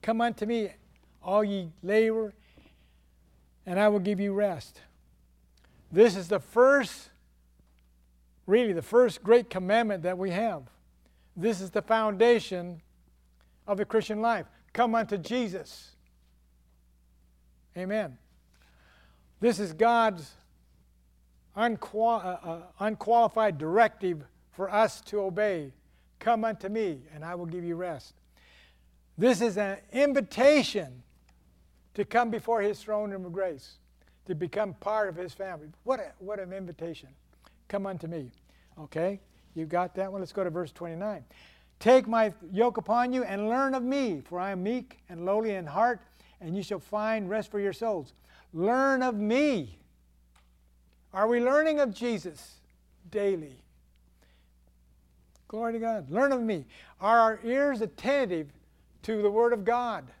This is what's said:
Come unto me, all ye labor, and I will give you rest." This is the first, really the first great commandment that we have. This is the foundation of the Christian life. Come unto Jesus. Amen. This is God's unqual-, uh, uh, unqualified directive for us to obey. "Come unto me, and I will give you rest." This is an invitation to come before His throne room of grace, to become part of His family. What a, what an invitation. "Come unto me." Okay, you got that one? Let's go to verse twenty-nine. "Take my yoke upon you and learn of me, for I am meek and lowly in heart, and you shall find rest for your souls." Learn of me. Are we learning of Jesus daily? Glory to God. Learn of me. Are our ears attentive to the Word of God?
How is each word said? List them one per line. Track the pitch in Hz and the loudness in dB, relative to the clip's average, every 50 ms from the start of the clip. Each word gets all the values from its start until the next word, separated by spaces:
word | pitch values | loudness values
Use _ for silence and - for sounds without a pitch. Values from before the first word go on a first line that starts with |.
Come | - - 226 226 233 | -2 -2 0 0 0
unto | 240 226 - 214 | 0 0 -2 -4
me, | 208 233 233 214 190 - - _ _ _ _ _ _ _ _ - | -2 -2 -2 -2 -4 -8 -14 _ _ _ _ _ _ _ _ -6
all | - 190 208 214 | 0 2 2 2
ye | 202 202 196 180 165 160 - - | 2 0 -4 -6 -8 -12 -12 -4
labor, | 175 202 220 226 220 220 220 220 208 196 _ _ _ _ - - - _ _ _ _ _ _ _ _ _ _ _ _ _ _ _ _ _ _ _ | 2 4 4 4 4 2 0 -2 -4 -8 _ _ _ _ -20 -20 -20 _ _ _ _ _ _ _ _ _ _ _ _ _ _ _ _ _ _ _
and | - 180 185 | -4 0 4
I | 208 214 | 4 4
will | 208 208 | 4 2
give | 180 196 208 190 | 0 0 -2 0
you | 202 202 196 | 0 -2 0
rest." | 196 208 202 175 147 - - - - - - _ _ _ _ _ _ _ _ _ _ _ _ _ _ _ _ _ _ - _ - | 0 0 -2 -2 -6 -12 -16 -20 -20 -20 -20 _ _ _ _ _ _ _ _ _ _ _ _ _ _ _ _ _ _ -20 _ 6
This | 170 220 240 175 | 8 8 8 6
is | 196 180 165 | 2 -4 -2
the | 202 185 | -2 -4
first, | - - - 226 247 262 277 285 254 180 - - - - _ _ _ _ _ _ _ _ _ _ _ _ _ _ _ _ _ _ _ _ _ _ _ _ _ _ _ | -4 -2 4 6 6 8 8 6 2 0 -8 -14 -18 -20 _ _ _ _ _ _ _ _ _ _ _ _ _ _ _ _ _ _ _ _ _ _ _ _ _ _ _
really | - 190 233 247 220 190 | 2 4 4 4 2 -2
the | 170 | -4
first | 151 - - 233 247 233 170 - - | -4 2 4 4 4 4 2 -4 2
great | 185 233 240 226 - | 6 6 6 6 2
commandment | - 185 185 180 202 226 233 220 202 185 156 | -6 -6 -2 2 2 2 2 0 -2 -2 -4
that | 175 185 | -4 -4
we | 180 190 196 | -4 -4 -4
have. | 170 185 226 226 190 151 127 - _ _ _ _ _ _ _ _ _ _ _ _ _ | -2 -2 -2 -2 -4 -4 -10 -16 _ _ _ _ _ _ _ _ _ _ _ _ _
This | - 165 226 226 180 | -4 -2 -2 -2 -2
is | 190 185 | -6 -4
the | - 214 196 | -4 -4 0
foundation | - 226 226 220 214 202 185 226 240 240 226 - - 190 180 175 180 175 160 - _ _ _ _ _ _ _ _ _ _ _ _ _ _ _ _ | 2 2 2 2 0 2 4 6 6 6 4 2 -4 -8 -8 -8 -10 -12 -16 -18 _ _ _ _ _ _ _ _ _ _ _ _ _ _ _ _
of | - 202 | -4 -2
the | 190 208 | -2 -2
Christian | 202 - 220 208 - 214 208 220 | 0 0 0 0 0 -4 0 0
life. | 233 233 202 151 - _ _ _ _ _ | 0 0 0 -4 -8 _ _ _ _ _
Come | - 247 233 220 | 0 2 2 2
unto | 226 220 - 208 196 | 0 0 0 -4 -6
Jesus. | 156 - 233 254 247 208 175 190 - - - - - - - _ _ _ _ _ _ _ _ _ _ _ _ _ _ _ _ _ _ _ _ _ _ _ _ _ _ _ _ _ _ _ _ _ _ _ _ | -4 -4 -2 -2 -2 -2 -6 -10 -12 -14 -18 -20 -20 -20 -20 _ _ _ _ _ _ _ _ _ _ _ _ _ _ _ _ _ _ _ _ _ _ _ _ _ _ _ _ _ _ _ _ _ _ _ _
Amen. | 175 185 185 208 220 208 156 127 - _ _ _ _ _ _ _ _ _ _ _ _ _ _ _ _ _ _ _ _ _ _ _ _ | -10 -8 -4 -4 -4 -4 -6 -8 -16 _ _ _ _ _ _ _ _ _ _ _ _ _ _ _ _ _ _ _ _ _ _ _ _
This | - 233 226 165 | 0 0 0 0
is | 208 180 156 | -4 -8 0
God's | 156 226 233 233 233 226 220 196 170 151 - - - _ _ _ _ _ _ _ _ _ _ _ _ _ _ _ _ _ _ _ _ _ _ _ | 2 2 4 4 4 2 2 0 -4 -14 -16 -20 -20 _ _ _ _ _ _ _ _ _ _ _ _ _ _ _ _ _ _ _ _ _ _ _
unqual-, | 190 220 240 226 - - - - 214 220 233 233 220 180 | 0 0 0 0 -2 -8 -10 -4 0 2 2 2 0 -2
uh, | 185 180 170 - 175 | -6 -8 -8 -8 -10
uh, | 165 170 165 180 - - | -10 -10 -12 -18 -10 -4
unqualified | 196 214 220 - - 208 233 233 233 214 - 226 220 214 175 143 | -4 -4 -4 -4 0 2 4 4 4 4 2 2 2 2 0 0
directive | 151 156 170 214 233 214 226 - 196 185 175 156 139 - _ _ _ _ _ | -4 0 4 6 4 4 4 -2 -4 -4 -4 -4 -8 -16 _ _ _ _ _
for | - 190 190 202 | -8 -6 -2 2
us | 208 226 208 - - | 2 2 2 0 -6
to | - - - 208 | -14 -6 -4 -4
obey. | 196 190 175 185 214 214 196 170 147 135 127 _ _ _ _ _ _ _ _ _ | -4 -2 -2 0 0 0 0 -2 -6 -10 -14 _ _ _ _ _ _ _ _ _
"Come | - 220 233 226 220 | 0 2 2 2 2
unto | 226 214 - - 190 | -4 -4 -6 -8 -6
me, | 208 226 220 190 160 135 127 - - | -4 -2 -2 -2 -4 -6 -10 -18 -18
and | 151 151 | -14 -12
I | 165 180 | -10 -10
will | 175 175 | -8 -8
give | 170 160 180 170 | -8 -8 -8 -6
you | 170 170 | -6 -6
rest." | 165 185 180 160 135 - - _ _ _ _ _ _ _ _ - - - _ _ _ _ _ _ _ _ _ _ - | -6 -6 -8 -8 -10 -12 -18 _ _ _ _ _ _ _ _ -20 -20 -20 _ _ _ _ _ _ _ _ _ _ 2
This | 180 247 247 170 | 2 2 4 4
is | 233 233 190 196 | 2 -2 0 -2
an | 208 196 196 196 - _ - | -4 -4 -6 -10 -14 _ 0
invitation | 240 285 285 277 277 220 - - - 247 277 302 294 247 - - 208 170 135 123 127 - _ _ _ _ _ _ _ _ _ _ _ _ _ _ _ _ _ _ | 0 2 2 2 0 -2 -2 -2 4 6 8 8 6 4 2 -2 -6 -6 -8 -12 -20 -20 _ _ _ _ _ _ _ _ _ _ _ _ _ _ _ _ _ _
to | - 208 | -6 -6
come | - - 233 240 233 | 0 2 2 2 2
before | 220 226 - - 233 226 202 | -2 -4 -2 -2 0 0 2
His | 208 208 208 | 0 -2 -4
throne | - 214 214 208 214 208 | -6 -4 -4 -4 -4 -4
room | 196 196 185 | -6 -10 -10
of | 180 170 | -8 -4
grace, | 185 190 185 160 135 - - - _ _ _ _ _ _ _ _ _ _ | -4 -4 -4 -4 -8 -14 -20 -20 _ _ _ _ _ _ _ _ _ _
to | - 185 | -8 -6
become | 151 180 165 - 202 214 202 160 | -6 -6 -6 -2 -4 -4 -4 -6
part | - - 202 214 220 214 196 | -8 -6 -4 0 0 0 -2
of | 170 | -2
His | 160 185 180 - | -8 -10 -10 -10
family. | - 196 190 180 151 151 151 156 _ _ | -10 -10 -10 -10 -12 -14 -18 -20 _ _
What | 226 262 247 | -4 -4 -4
a, | 196 - - _ | -4 -12 -14 _
what | 185 190 208 202 | -12 -10 -8 -8
an | 190 180 185 | -8 -10 -10
invitation. | 196 190 175 175 - 165 170 165 - - 131 - _ _ _ _ _ _ - _ _ _ | -10 -10 -12 -12 -10 -10 -10 -10 -12 -16 -20 -20 _ _ _ _ _ _ -20 _ _ _
"Come | _ - 196 196 | _ -8 -6 -6
unto | 196 190 175 - | -6 -8 -8 -10
me." | 160 170 165 139 120 - _ _ _ _ _ _ _ _ - | -8 -8 -8 -10 -10 -14 _ _ _ _ _ _ _ _ -20
Okay, | 156 143 - 156 165 185 202 196 - _ _ _ _ _ _ | -20 -10 -4 -2 -2 -2 -4 -6 -12 _ _ _ _ _ _
you | 165 160 | -8 -8
got | 151 170 175 180 175 - | -2 -2 -2 -2 -2 -4
that | 185 190 196 190 | -6 -6 -4 -4
one? | 196 | -8
Let's | 190 160 - | -8 -8 -4
go | - 190 | -4 -4
to | 180 | -4
verse | 160 175 180 156 | -4 -4 -6 -8
twenty-nine. | - - 175 170 165 165 196 214 208 165 127 _ - - - - - _ _ _ _ _ | -10 -12 -12 -10 -8 -8 -6 -6 -8 -8 -12 _ -20 -20 -20 -20 -20 _ _ _ _ _
"Take | - 220 254 262 254 | 4 6 6 6 6
my | 220 226 226 220 214 175 - - - 196 | 4 2 2 2 2 0 -8 -16 -8 0
yoke | 185 226 247 240 | 2 2 2 2
upon | 226 196 - 214 240 247 247 247 | -2 -2 0 0 0 0 0 0
you | 262 247 | -2 -2
and | 185 196 196 208 214 | -2 -4 -4 -2 -2
learn | 233 254 269 269 262 | 0 0 0 0 0
of | 262 240 | -2 -2
me, | 247 269 285 269 233 180 143 | -2 -2 0 0 -2 -2 -6
for | 123 - 170 175 | -8 -10 -8 -6
I | 180 196 202 | -6 -4 -4
am | 185 180 | -4 -4
meek | 202 240 254 240 - - _ _ _ | -4 -4 -4 -6 -10 -20 _ _ _
and | 180 165 170 | -14 -8 -2
lowly | 185 196 214 226 220 202 | -2 0 0 0 -2 -4
in | 190 175 | -4 -6
heart, | 151 139 180 220 247 247 208 - _ _ _ - _ _ _ | -6 0 2 2 2 2 -2 -8 _ _ _ -20 _ _ _
and | 190 160 170 | -10 -6 -6
you | 202 190 | -6 -4
shall | - 208 180 | -6 -8 -8
find | - - - 208 214 220 220 220 202 180 | -8 -6 -6 -4 -2 -2 -2 -2 -4 -4
rest | 202 220 202 208 | -4 -4 -4 -4
for | - 208 | -6 -4
your | 202 196 170 | -2 -2 -4
souls." | - 226 233 208 175 139 - _ _ _ _ - - - _ - | -2 -4 -2 -2 -4 -6 -10 _ _ _ _ -20 -20 -20 _ -6
Learn | 160 175 208 240 254 269 269 269 262 254 | -2 0 2 2 2 2 2 2 2 0
of | 254 240 | 0 -2
me. | 208 208 208 226 262 294 302 269 202 143 110 87 - _ _ _ _ _ _ _ _ _ _ _ _ _ _ _ _ _ _ _ _ _ _ _ _ _ _ - | -2 -2 0 2 2 2 2 2 0 -4 -6 -12 -20 _ _ _ _ _ _ _ _ _ _ _ _ _ _ _ _ _ _ _ _ _ _ _ _ _ _ -2
Are | 185 208 226 | 0 0 2
we | 240 240 | 2 2
learning | 240 247 269 294 311 320 311 294 | 2 2 2 4 4 2 2 2
of | 285 247 196 | 0 0 -2
Jesus | - 240 240 233 196 147 185 151 - - - - - _ _ _ _ _ _ _ _ _ 175 | -4 -4 -4 -4 -4 -6 -10 -14 -14 -20 -20 -20 -20 _ _ _ _ _ _ _ _ _ -8
daily? | - 208 202 202 196 170 156 143 131 123 _ _ _ _ _ _ _ _ _ _ _ _ _ _ _ _ _ _ _ _ _ _ _ _ _ _ _ _ _ _ _ _ _ _ _ _ _ | -4 0 0 0 0 0 -4 -10 -16 -20 _ _ _ _ _ _ _ _ _ _ _ _ _ _ _ _ _ _ _ _ _ _ _ _ _ _ _ _ _ _ _ _ _ _ _ _ _
Glory | _ - 214 233 233 226 | _ -8 -4 -4 -4 -4
to | 233 | -2
God. | 220 226 226 214 156 127 | -4 -4 -4 -4 -6 -4
Learn | 151 208 269 277 277 | 0 2 2 2 2
of | 254 | 2
me. | 233 220 208 165 131 - - - - - - _ | 0 0 -2 -2 -4 -10 -18 -20 -20 -20 -18 _
Are | - 202 226 233 | 2 4 6 8
our | 226 220 220 214 - | 8 6 4 0 -4
ears | 233 240 269 285 285 277 220 | -2 0 2 2 2 0 -2
attentive | 220 208 - - - 220 277 285 262 202 180 165 156 143 - - _ _ _ _ _ _ _ _ - | -4 -6 -6 -6 -2 0 2 2 0 0 -2 -4 -4 -6 -12 -20 _ _ _ _ _ _ _ _ -8
to | - 226 214 208 | -4 -4 2 2
the | 208 | 2
Word | 202 220 233 233 240 | 4 4 4 4 2
of | 220 196 | 2 0
God? | 196 233 240 247 240 214 175 135 123 - _ | 0 0 0 0 -2 -4 -6 -8 -12 -20 _